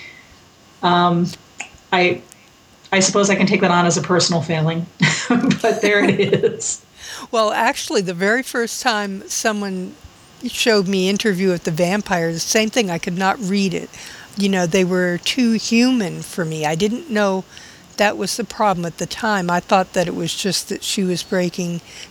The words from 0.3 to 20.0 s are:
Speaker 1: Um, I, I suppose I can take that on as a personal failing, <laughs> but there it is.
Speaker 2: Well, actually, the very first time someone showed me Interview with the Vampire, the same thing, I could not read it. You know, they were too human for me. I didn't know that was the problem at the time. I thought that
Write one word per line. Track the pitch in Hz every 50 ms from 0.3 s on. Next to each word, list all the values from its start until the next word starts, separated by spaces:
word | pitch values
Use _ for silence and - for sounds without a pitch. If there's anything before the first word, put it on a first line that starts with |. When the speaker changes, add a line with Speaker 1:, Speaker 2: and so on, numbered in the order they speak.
| - - - - _ _ - - - -
Speaker 1:
Um, | - 180 175 175 175 175 175 170 175 165 - - - - - - - - - - - _
I, | 196 180 180 175 - - - - - - - - - _ _ _ - _ - -
I | - 190
suppose | 185 - - 208 202 196
I | 190
can | 190 196
take | 190 208 190
that | 196 180
on | 175 175 175
as | 175 156
a | 170
personal | 151 - 180 170 165 - 175 165
failing, | 156 - 170 160 156 160 165 165 170 - - - - - -
<laughs> | - - -
but | 247 240 240 269 - - - 226 - - -
there | 208 208 202 202
it | 196 190 -
is. | 202 - - - - - - - - - - - - _ _ - - - - - - -
Speaker 2:
Well, | - 226 220 214
actually, | - - 226 240 285 - - - 320 226
the | 190 180 180
very | 170 190 202 220 254 254
first | - - 254 233 226 - -
time | - 254 220 208 208 202 196 196 -
someone | 370 - - - 226 214 208 202 196 190 185 185 196 - - - - - - - - - - -
showed | 240 - - - 254 220 208 190
me | 180 196 190 185 190
Interview | 202 202 - 226 190 175 190 190
with | 180 170 -
the | 180
Vampire, | 165 156 175 170 190 208 202 - 190 175 165 165 165
the | 165
same | - - - 220 214 220
thing, | - 262 220 185
I | 170
could | 165 - 202 175
not | 180 196 190 196 277
read | 226 180 196 202 196 190 170
it. | 170 165 - - - - - - - - - -
You | - 202 196
know, | 196 185 180
they | 170 170 190 185
were | 175 185 180 180 175 175 170
too | - - - 269 247 233 226
human | 214 - - 226 233 240 254 262 240 202 170 160 160
for | 156 - - - 170
me. | 160 160 156 151
I | 147 160
didn't | 160 202 214 220 254 349 320
know | 226 208 208 196 190 190 185 - - - - - - - - - -
that | - 208 208 214
was | 214 202 185 -
the | - 220
problem | - - - 220 208 190 175 170
at | 170 165
the | - 180
time. | 165 - - - 220 208 196 175 175
I | 175 175
thought | - - 220 190 190 - -
that | 190